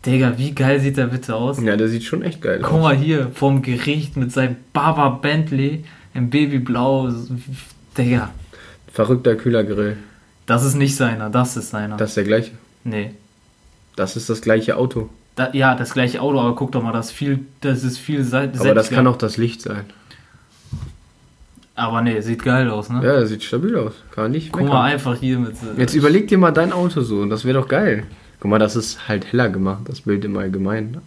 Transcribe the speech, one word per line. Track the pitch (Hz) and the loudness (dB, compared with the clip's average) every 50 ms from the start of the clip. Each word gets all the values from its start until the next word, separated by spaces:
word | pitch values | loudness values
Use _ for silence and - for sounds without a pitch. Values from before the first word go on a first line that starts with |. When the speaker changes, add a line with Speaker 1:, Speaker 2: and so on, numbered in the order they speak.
| - | 0
Speaker 1:
Digga, | 127 127 131 131 123 113 | 2 2 4 4 2 2
wie | 117 131 147 | 0 -2 -4
geil | 151 - 135 131 139 139 | 0 0 2 2 4 4
sieht | 135 139 135 | 2 0 0
der | 139 127 | 0 0
bitte | 117 123 127 - - 113 | 0 -2 -4 -4 -4 -4
aus? | 110 120 131 139 135 | -2 -2 -2 -2 0
Speaker 2:
Ja, | 120 110 101 | 0 2 2
der | 104 110 113 | 2 2 2
sieht | 113 117 113 | 0 -2 -4
schon | - - 185 | -4 -4 -4
echt | - 175 160 - | -4 -6 -6 -4
geil | - - 92 - | -2 -2 -2 0
Speaker 1:
Guck | - - 160 | 0 2 2
Speaker 2:
aus. | 160 | 4
Speaker 1:
mal | 160 156 135 | 4 4 4
hier, | 135 143 156 160 147 131 120 123 | 4 2 2 2 0 0 -2 -2
vorm | - 139 139 139 135 | 0 2 2 4 2
Gericht | 131 131 123 120 - 143 147 156 151 - - | 2 0 -2 -2 0 -2 -2 -2 -2 -4 -4
mit | 139 127 120 | -4 -4 -2
seinem | - 135 127 123 123 - - _ | 0 0 0 0 -2 -6 -12 _
Baba | _ 151 143 160 160 151 143 135 | _ 0 2 2 2 4 2 2
Bentley | 123 127 - 147 151 160 156 156 156 135 135 143 156 156 156 - - - - - | 2 0 -2 0 0 0 0 0 0 0 0 0 -2 -4 -10 -14 -20 -20 -20 -12
im | _ 131 123 120 | _ -4 -2 0
Babyblau. | 127 147 151 139 143 131 120 123 120 123 123 135 135 135 131 127 117 117 117 - 127 123 123 139 131 - - - - _ _ _ - | 2 2 2 2 0 -2 0 0 0 0 2 2 2 2 0 -2 -4 -6 -6 -8 -10 -10 -8 -12 -14 -14 -14 -18 -20 _ _ _ -4
Digga. | - 123 120 123 117 107 101 - - - - - - - - - - - - | 0 0 2 2 2 0 -2 -10 -14 -18 -18 -20 -20 -20 -20 -20 -20 -20 -12
Speaker 2:
Verrückter, | - - 110 107 127 123 123 123 113 | -2 0 2 4 4 4 4 2 2
kühler | 110 - 123 120 113 104 | 2 2 2 2 2 2
Grill. | 104 104 101 104 104 107 104 - - - _ _ _ _ _ _ | 2 0 -2 -2 -2 -4 -6 -12 -20 -20 _ _ _ _ _ _
Speaker 1:
Das | - 117 117 131 | 0 2 2 4
ist | 139 143 | 2 2
nicht | 143 139 139 135 | 2 2 2 2
seiner, | - 131 117 113 110 110 107 | 2 0 0 0 -2 -6 -2
das | 107 123 123 123 - | 0 0 0 0 -2
ist | 117 107 - | -6 -8 -6
seiner. | - 107 104 104 107 | -6 -6 -6 -4 -2
Speaker 2:
Das | 107 113 107 | -2 -2 -2
ist | - | 0
der | 107 101 | -2 2
gleiche. | 104 107 113 117 - - - _ _ _ _ _ | 2 2 2 2 -2 -10 -20 _ _ _ _ _
Speaker 1:
Nee. | 120 110 107 101 - - - _ _ _ _ _ _ _ _ _ - _ _ _ _ _ | -6 -6 -6 -6 -8 -10 -18 _ _ _ _ _ _ _ _ _ -20 _ _ _ _ _
Speaker 2:
Das | - 185 190 - | -4 -4 -4 -4
ist | 120 - - | -8 -4 -4
das | 117 110 | -4 -2
gleiche | - 113 110 110 110 - - | 2 2 2 4 4 0 0
Auto. | - 127 127 - 120 107 - - - _ _ _ | 0 0 -2 -2 -6 -8 -8 -12 -20 _ _ _
Speaker 1:
Da, | - 127 127 | -4 -4 -2
ja, | - 135 131 131 127 | 0 2 4 4 4
das | 123 120 120 - | 2 -2 -4 -2
gleiche | 135 127 123 123 - | 0 0 0 -2 -2
Auto, | 131 143 143 135 | -2 0 0 2
aber | 120 120 120 | 0 0 0
guck | - 139 127 | -2 -4 -4
doch | - 127 | -2 -2
mal, | 113 113 | -2 -2
das | 113 113 113 | -4 -4 -6
ist | - | -6
viel, | - - 147 143 139 131 135 - - _ | -8 -6 -2 -2 -2 -2 -4 -8 -16 _
das | - 143 131 120 | -2 -2 -2 0
ist | 123 127 123 - | -2 -4 -6 -6
viel | - - 151 143 131 | -6 -4 -2 -2 -2
seit-, | 120 127 131 139 131 120 123 | 0 0 0 -2 -2 -4 -4
Speaker 2:
Aber | 107 104 107 | -2 0 2
das | 110 110 | 2 2
Speaker 1:
sättiger. | - 127 120 | 2 2 4
Speaker 2:
kann | 127 127 | 4 4
auch | 120 | 2
das | 123 120 107 - | 0 -2 -4 -2
Licht | - 117 120 117 - | -2 -2 -2 -4 -8
sein. | - - 101 104 101 - - _ _ - - - - _ _ - _ _ _ _ _ - - - - - - - _ _ _ _ _ _ _ _ - _ _ - _ _ _ | -10 -10 -10 -10 -10 -14 -18 _ _ -20 -20 -20 -20 _ _ -20 _ _ _ _ _ -14 -14 -12 -12 -14 -16 -20 _ _ _ _ _ _ _ _ -20 _ _ -20 _ _ _
Speaker 1:
Aber | - 117 113 113 117 | -6 -4 -2 0 0
nee, | 117 120 113 107 | 0 0 0 0
sieht | 104 113 117 113 - | -2 -2 -4 -2 0
geil | 127 123 131 131 117 | 2 2 2 2 2
aus, | 110 107 107 107 | 0 -4 -4 -4
ne? | 120 123 127 | -2 0 2
Speaker 2:
Ja, | 123 143 139 117 | 4 4 4 4
sieht | 107 110 104 | 2 -2 -6
stabil | - - - 120 160 214 240 | -6 -4 -2 -2 0 0 0
aus. | 175 117 110 - - - - - | 0 -2 -2 -6 -10 -20 -12 -6
Kann | - 110 113 | -4 -2 0
nicht | 131 160 156 160 | -2 -2 -4 -4
Speaker 1:
Guck | - - | -2 0
Speaker 2:
meckern. | 143 143 139 | 2 2 4
Speaker 1:
mal | 127 123 135 | 4 4 2
einfach | 147 139 139 127 120 120 | 0 0 -2 -2 -4 -2
hier | 131 127 127 123 | 0 0 0 0
mit, | 120 110 107 | -2 -4 -4
äh, | - 117 110 107 - | -10 -10 -8 0 0
Speaker 2:
Jetzt | 127 120 - | 0 2 4
überleg | 156 139 147 160 196 208 208 | 4 4 6 6 4 4 4
dir | 214 185 | 4 6
mal | 185 165 | 6 6
dein | 147 160 165 180 | 6 4 2 2
Auto | 185 180 180 180 170 156 | 2 0 0 0 0 0
so, | 127 113 107 101 101 | -2 0 0 0 0
das | 101 110 107 120 | 0 -2 -2 0
wär | 127 131 | 0 0
doch | 135 127 | 0 0
geil. | - 131 - 214 196 113 104 104 - - - - - - _ | 0 0 2 2 2 0 0 -4 -10 -16 -20 -20 -20 -20 _
Guck | - 101 | 0 2
mal, | 104 107 | 4 4
das | 107 107 107 | 4 4 2
ist | 120 110 - - - - - | -2 -4 -4 -8 -12 -4 -4
halt | 107 101 98 - | -4 -4 -2 -2
heller | - 120 123 110 | 0 0 2 2
gemacht, | 95 95 95 95 98 101 120 | 0 0 -2 -2 -2 -4 -8
das | - - - | -12 -12 -8
Bild | - 107 101 101 101 | -2 -2 -2 -2 -2
im | 104 98 | -4 -4
Allgemeinen, | 98 98 95 95 95 95 98 104 110 107 110 | -4 -4 -4 -2 -2 -2 -2 -2 -2 -4 -6
ne? | 120 156 - | -8 -12 -14